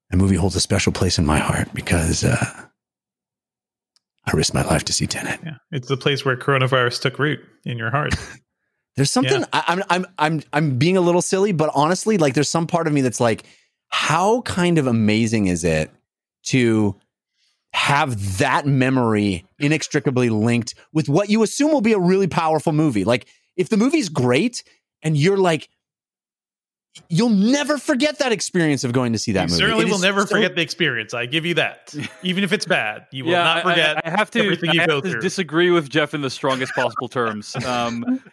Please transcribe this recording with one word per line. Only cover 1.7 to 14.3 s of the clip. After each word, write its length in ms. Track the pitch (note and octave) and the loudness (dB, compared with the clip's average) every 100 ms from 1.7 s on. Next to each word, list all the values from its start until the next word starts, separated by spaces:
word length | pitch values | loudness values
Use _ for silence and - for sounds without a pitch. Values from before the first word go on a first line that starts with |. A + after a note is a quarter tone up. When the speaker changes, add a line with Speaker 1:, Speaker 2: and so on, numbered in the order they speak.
Speaker 1:
because, 520 | - - E2+ D#2+ - | -6 -2 0 0 0
uh, 400 | - - - - - _ _ _ _ _ _ _ _ _ _ _ _ _ _ _ | 0 0 -4 -10 -20 _ _ _ _ _ _ _ _ _ _ _ _ _ _ _
I 60 | - D2+ | -4 -2
risked 180 | - | 0
my 80 | - | -2
life 200 | - D2 | 0 -2
to 80 | - | -2
see 140 | - D2+ | -4 -4
Tenet. 340 | - - - | -6 -8 -10
Speaker 2:
Yeah. 120 | D#3+ C#3 - | -12 -16 -10
It's 160 | C#3+ - | -8 -6
the 80 | C3 | -4
place 280 | D3+ C3+ | -2 -2
where 120 | C3+ B2+ | -2 -2
coronavirus 640 | - C3+ B2+ C3+ A#2+ - | 0 0 2 2 0 0
took 160 | C#3 - | -4 -2
root 220 | D3+ C3+ - _ | -4 -4 -10 _
in 120 | - A#2 | -10 -6
your 140 | A2+ | -4
heart. 240 | C#3+ D3 - - - _ | -2 -2 -6 -8 -20 _
Speaker 1:
<laughs> 420 | _ _ _ _ - | _ _ _ _ -4
There's 140 | C#3+ | 0
something 300 | B3+ C#4 - | 0 2 0
Speaker 2:
Yeah. 60 | - | 0
Speaker 1:
I, 120 | D3+ E3 | -2 0
I'm, 140 | F3 - | -2 0
I'm, 160 | F3+ F#3 - | -2 -2 -2
I'm, 240 | D#3 D#3+ - | 0 0 -2
I'm 260 | D3+ D#3 B2 | -2 0 2
being 180 | D#3+ F#3 | 2 4
a 40 | |
little 220 | F3 F3 | 4 2
silly, 300 | - F#3+ G#3+ | 2 0 0
but 180 | D#3 D#3 | 2 0
honestly, 440 | C#3 D3+ F#3 A3 G#3 | 2 2 0 0 2
like, 160 | D3 | 2
there's 140 | D3+ C#3 | 2 0
some 160 | E3 E3 | -2 0
part 200 | E3+ D#3+ | -2 0
of 60 | |
me 80 | D3 | 0
that's 200 | B2+ - | 0 2
like, 240 | A#2+ G#2+ - _ _ _ - | 0 0 -6 _ _ _ -8
how 540 | - - D#3+ G3 | -4 0 2 2